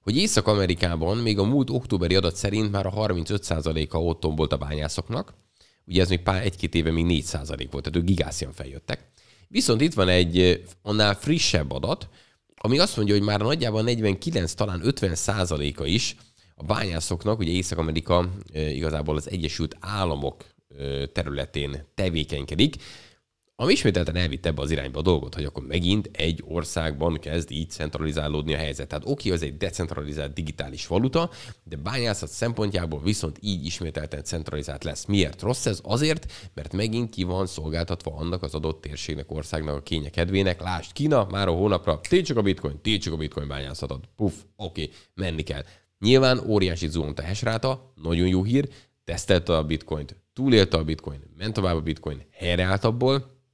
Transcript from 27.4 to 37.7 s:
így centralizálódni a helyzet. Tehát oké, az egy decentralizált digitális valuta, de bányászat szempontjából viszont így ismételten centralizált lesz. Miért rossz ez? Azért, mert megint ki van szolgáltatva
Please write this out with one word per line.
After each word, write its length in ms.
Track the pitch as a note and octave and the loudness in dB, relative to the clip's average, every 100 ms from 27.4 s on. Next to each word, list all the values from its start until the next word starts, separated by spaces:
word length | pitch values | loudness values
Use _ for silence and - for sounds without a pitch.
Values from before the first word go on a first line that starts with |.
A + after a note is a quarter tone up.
| D#2+ | -4
így 200 | C#2+ E2 | -6 -6
centralizálódni 840 | - D#2 - D#2 D2+ D2+ D2+ D2+ | -6 -6 -4 -4 -2 -2 -2 -2
a 20 | D2 | -2
helyzet. 320 | D#2 C#2+ C#2 | -4 -6 -8
Tehát 160 | D2+ F2+ | -8 -4
oké, 240 | C#3+ - | -4 0
az 120 | F2 | -2
egy 140 | D2+ D2 | -2 -4
decentralizált 760 | F#2+ - E2 - D2 D2 C#2+ | -6 -4 -6 -4 -6 -6 -6
digitális 540 | C#2+ D#2 D2+ C#2 C2+ - | -6 -8 -6 -8 -8 -2
valuta, 440 | F2 B2+ D#3+ E3+ - - - | 0 2 2 -2 -6 -18 -18
de 120 | - D2 | -12 -10
bányászat 520 | D#2 C3 A#2 G2+ - | -6 -2 -2 -2 -6
szempontjából 760 | - A#2 A2+ G#2 G2 E2+ D2+ | -4 -2 0 0 0 -2 -2
viszont 360 | E2 G#2+ D#2+ D2 | 0 0 -2 -4
így 240 | G#2 F#2 | -4 -2
ismételten 600 | D2 - D#2+ D2+ D#2 D2 | -4 -6 -6 -6 -6 -8
centralizált 600 | C#2+ E2+ D#2 D2+ D2 C#2 | -6 -6 -4 -6 -6 -6
lesz. 200 | E2 D2 | -6 -8
Miért 380 | - G2+ E2 - | 2 4 4 2
rossz 240 | G#2 B2+ - | -2 0 -2
ez? 140 | F#2+ | -4
Azért, 680 | - A2+ D3+ D#3+ - - F#2+ | -2 2 2 0 -4 -14 -14
mert 180 | - D2+ | -12 -4
megint 380 | F#2 A2 A2 A#2 | -2 0 0 -2
ki 120 | G2+ | -2
van 240 | F2 F#2 F#2 | -2 0 -2
szolgáltatva 680 | - C#2+ | -4 -4